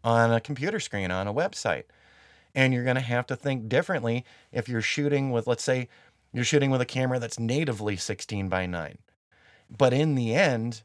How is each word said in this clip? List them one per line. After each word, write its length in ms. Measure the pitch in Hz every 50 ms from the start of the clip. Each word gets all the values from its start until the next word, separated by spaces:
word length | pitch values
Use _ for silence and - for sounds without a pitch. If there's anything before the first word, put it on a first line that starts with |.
on 300 | - 117 117 117 117 117
a 80 | 117 113
computer 400 | - - 147 123 139 190 220 202
screen, 300 | - - - 101 95 87
on 180 | 92 92 98 104
a 60 | 104
website. 500 | 147 170 202 - - - 107 80 65 - _ _ _ _ _ - - - - _ _ _ _ _
And 200 | 135 131 131 127
you're 100 | 123 120
gonna 160 | 127 127 131
have 260 | 127 120 120 120 123 -
to 80 | 131
think 320 | - - 143 135 123 110 110
differently 560 | 123 143 175 - 185 139 113 117 117 117 - - - - _ _
if 180 | - 127 113 -
you're 140 | 123 113
shooting 480 | 107 - - 147 143 147 143 139 135 135
with, 160 | 123 117 110
let's 160 | 123 120 -
say, 260 | - - 127 127 123 - - - _ _ _ _ _ _
you're 120 | - 120 123
shooting 260 | - - 143 139 139
with 100 | 131 127
a 60 | 123
camera 320 | - - 127 131 127 127 127
that's 200 | 120 113 - -
natively 580 | 117 113 123 147 165 139 117 101 107 107 101
sixteen-by-nine. 1000 | 90 - - 101 - - - 107 101 98 92 92 92 92 90 87 85 78 69 - - _ _ _ _ _ _ _ _ _ _ _ _ _ _
But 240 | 117 - 143 123
in 220 | 123 135 156 156 143
the 200 | 131 120 113 117
end 480 | 156 196 156 127 113 113 120 117 -